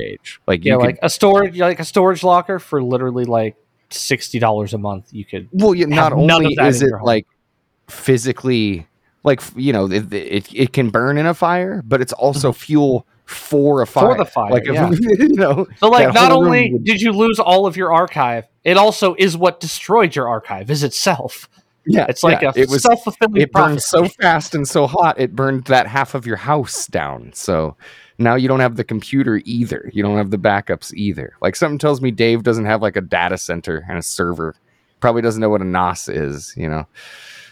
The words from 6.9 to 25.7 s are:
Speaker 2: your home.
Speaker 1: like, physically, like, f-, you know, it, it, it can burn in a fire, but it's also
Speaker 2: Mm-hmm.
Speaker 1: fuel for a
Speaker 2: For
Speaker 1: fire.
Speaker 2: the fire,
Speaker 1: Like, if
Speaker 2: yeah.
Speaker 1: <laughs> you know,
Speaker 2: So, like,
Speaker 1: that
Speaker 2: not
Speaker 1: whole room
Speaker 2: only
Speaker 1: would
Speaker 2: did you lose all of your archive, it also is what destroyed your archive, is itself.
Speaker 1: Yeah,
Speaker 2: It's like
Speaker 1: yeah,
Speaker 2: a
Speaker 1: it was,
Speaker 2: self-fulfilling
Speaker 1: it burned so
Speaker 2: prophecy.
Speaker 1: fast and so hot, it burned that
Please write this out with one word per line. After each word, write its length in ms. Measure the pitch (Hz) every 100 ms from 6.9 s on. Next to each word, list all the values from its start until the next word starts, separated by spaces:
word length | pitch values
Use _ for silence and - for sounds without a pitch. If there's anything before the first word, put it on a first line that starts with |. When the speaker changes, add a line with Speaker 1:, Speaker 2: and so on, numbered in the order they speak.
Speaker 2:
your 80 | 104
home. 80 | 117
Speaker 1:
like, 200 | 110 - _ _ _ _ _ -
physically, 1000 | - - 127 127 - 131 120 104 87 80 _ _ _
like, 160 | 147 131
f-, 120 | - 123
you 160 | 135
know, 140 | 110 95
it, 220 | 101 98
it, 360 | 101 - 101 -
it 180 | 120 131
can 180 | - 117
burn 280 | 113 131 143
in 80 | 165
a 80 |
fire, 480 | 165 170 180 185 202
but 160 | 113 127
it's 120 | 127
also 380 | - 135 139 135
Speaker 2:
Mm-hmm. 60 | -
Speaker 1:
fuel 480 | - 151 139 123 - _ -
for 520 | - - 147 143 139
a 40 | 113
Speaker 2:
For 220 | 135 214
Speaker 1:
fire. 80 | 233
Speaker 2:
the 60 |
fire, 260 | 175 135 104
Speaker 1:
Like, 160 | 123 120
if 80 |
Speaker 2:
yeah. 160 | 151 175
Speaker 1:
<laughs> 100 | 175 226 196
you 100 | 302 233
know, 300 | 165 143 185 -
Speaker 2:
So, 100 | 214
like, 180 | 240 -
Speaker 1:
that 80 |
Speaker 2:
not 180 | 226 262
Speaker 1:
whole 100 | 262
room 60 | 254
Speaker 2:
only 200 | 247 233
Speaker 1:
would 120 | 123
Speaker 2:
did 160 | 175 202
you 120 | 226
lose 260 | 202 226 220
all 280 | 175 185 196
of 100 | 170
your 160 | 175
archive, 520 | 165 175 156 123 117 - _
it 120 | 165 190
also 380 | 214 214 190 180
is 180 | 190 170
what 240 | 180 175
destroyed 540 | 160 - - 226 175 147
your 120 | 120
archive, 420 | 113 - 98 107
is 120 | 147
itself. 640 | 139 - 190 143 131 - - _ _ _ 156
Speaker 1:
Yeah, 180 | 202 127
Speaker 2:
It's 140 | -
like 200 | 170 -
Speaker 1:
yeah, 100 | 135
Speaker 2:
a 40 | 123
Speaker 1:
it 100 | 131
was, 140 | 139
Speaker 2:
self-fulfilling 580 | 240 233 214 - 220 202
Speaker 1:
it 120 | 147
burned 300 | 190 165 147
so 180 | - 165
Speaker 2:
prophecy. 160 | 180 -
Speaker 1:
fast 340 | 185 160 -
and 140 | 156 139
so 180 | 160 135
hot, 320 | 175 165 -
it 160 | 127
burned 300 | 107 135 131
that 220 | 127